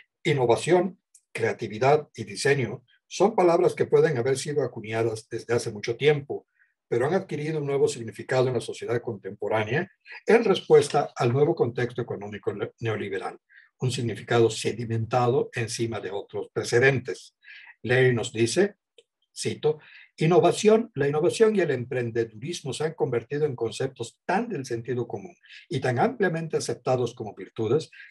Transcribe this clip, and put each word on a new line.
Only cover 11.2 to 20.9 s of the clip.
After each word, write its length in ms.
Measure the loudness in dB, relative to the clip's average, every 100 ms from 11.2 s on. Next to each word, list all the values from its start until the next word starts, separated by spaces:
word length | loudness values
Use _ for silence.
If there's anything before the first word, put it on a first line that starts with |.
| 0
nuevo 220 | 2 2
contexto 460 | 2 0 -2 -4 -6
económico 520 | -8 -8 -10 -8 -8
ne-, 200 | -6 -10 -6
neoliberal, 580 | -6 -4 -6 -6 -8 -14 _ -20 _ -6
un 100 | -4
significado 600 | -2 -4 -6 0 4 4
sedimentado 1000 | 2 -4 -4 -6 -4 0 0 2 2 -2
encima 460 | -6 -6 -4 -4 -6
de 100 | -8
otros 380 | -10 -8 -10 -8
precedentes. 840 | -6 0 4 4 2 -4 -12 -14 _ -20 -20 -20 -10
Leary 320 | 0 4 4
nos 180 | 2 -2
dice, 440 | 0 0 2 0 -2 _ _ _ _ _ -8
cito, 400 | -8 -2 -2 -2 -8 -20 _ 0
"Innovación, 720 | 4 6 6 6 6 6 2